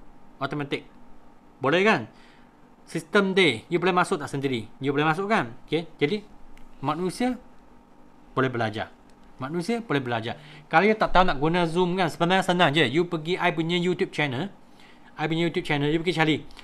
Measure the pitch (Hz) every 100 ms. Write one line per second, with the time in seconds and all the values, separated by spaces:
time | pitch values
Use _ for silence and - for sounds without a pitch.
0 | - - - - 139 147 139 143 - -
1 | - - - - - - - 175 208 170
2 | 107 - - - - - - - - 165
3 | - 208 190 190 170 110 - 170 180 180
4 | 170 180 127 139 135 120 104 - 135 143
5 | 156 156 202 214 120 123 - 156 165 -
6 | 147 208 - - - - - - 139 151
7 | 180 - 247 247 - - - - - -
8 | - - - - 131 120 113 107 - -
9 | - - - - 139 170 170 233 226 143
10 | 120 117 113 - - - - 160 208 214
11 | 170 180 180 135 156 175 165 170 180 185
12 | 165 - 170 190 185 175 165 151 127 147
13 | 175 165 156 180 175 165 160 180 175 175
14 | 185 - 147 123 196 - - - - -
15 | - - 156 160 170 175 - 147 147 165
16 | 170 160 156 131 - -